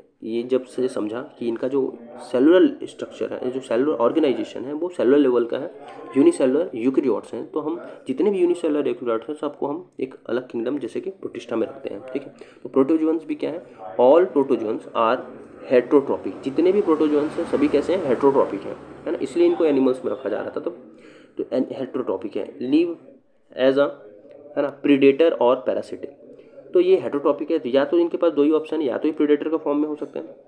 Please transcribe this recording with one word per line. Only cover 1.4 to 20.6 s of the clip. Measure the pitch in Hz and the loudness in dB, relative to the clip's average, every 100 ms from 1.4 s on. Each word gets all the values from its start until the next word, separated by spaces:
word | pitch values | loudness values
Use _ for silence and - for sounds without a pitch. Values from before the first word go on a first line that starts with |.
| 117 | -6
इनका | 113 131 | -4 -4
जो | 139 131 - - - | -2 -4 -6 -16 -18
cellular | - 123 147 180 160 - - | -4 4 6 8 6 2 -12
structure | - - - 104 | -12 -12 -8 -8
है, | 107 127 | -6 -6
जो | 131 | -6
cellular | - 117 147 147 | -2 0 0 2
organization | 117 160 147 113 104 104 123 | 0 2 0 0 -6 -10 -10
है | |
वो | 151 175 | -8 -6
cellular | - 117 143 | 0 4 4
level | 135 120 117 | 4 2 0
का | 123 | -4
है, | 165 - - - - 135 | -8 -14 -18 -18 -4 2
unicellular | 165 165 135 139 185 117 | 4 4 2 2 -2 -2
eukaryotes | 123 131 139 101 - | -2 0 -2 -2 -4
हैं, | 120 - | -10 -8
तो | 156 | -8
हम | 147 170 - - - | -6 -8 -10 -12 -8
जितने | 131 196 | -2 -2
भी | 196 | 2
unicellular | 175 175 165 147 131 | 0 0 -2 -2 -2
eukaryotes | 120 120 113 131 | -4 -2 -4 -4
हैं | 151 | -8
सबको | 147 - 139 | -8 -6 -8
हम | 160 - - | -8 -12 -10
एक | 131 139 - | -10 -10 -6
अलग | 120 127 | -6 -4
kingdom | 120 113 143 | -6 -6 -6
जैसे | 117 120 | -6 -8
कि | 190 | -10
प्रोटिस्टा | 190 - 117 - 113 | -10 -12 -12 -6 -4
में | 104 | -4
रखते | - - | -8 -12
हैं, | 101 - | -12 -10
ठीक | 131 | -10
है। | - - - - | -10 -18 -20 -18
तो | - | -4
protozoans | 131 135 160 156 160 151 | 0 2 2 0 -2 -6
भी | 147 | -8
क्या | 143 | -8
है? | 165 - - - - | -8 -14 -18 -6 4
All | 123 160 185 | 6 6 6
protozoans | 143 135 117 110 110 - 110 | 2 2 0 -2 -6 -4 0
are | 113 127 - - - - - | 2 0 -4 -16 -20 -16 0
heterotrophic। | 127 120 147 135 95 - 98 | 2 6 4 4 -2 -6 -8
जितने | 135 135 175 | -6 0 2
भी | 202 | 4
प्रोटोजोअन्स | 170 151 156 147 151 - | 2 2 2 2 0 -4
हैं | 165 | -4
सभी | 127 147 | 0 2
कैसे | 143 151 185 | 2 0 -2
हैं? | 147 | 0
हेटरोट्रॉपिक | 110 139 131 98 98 | 2 4 4 2 -2
हैं, | 107 - - - - | -10 -14 -16 -12 -8
है | |
ना, | - | -6
इसलिए | - 170 175 | -2 2 2
इनको | 170 160 | 4 2
एनिमल्स | 139 131 127 113 | 4 2 0 -4
में | |
रखा | 104 101 | -6 -4
जा | 104 | -6
रहा | - | -6
था। | |
तो, | - | -8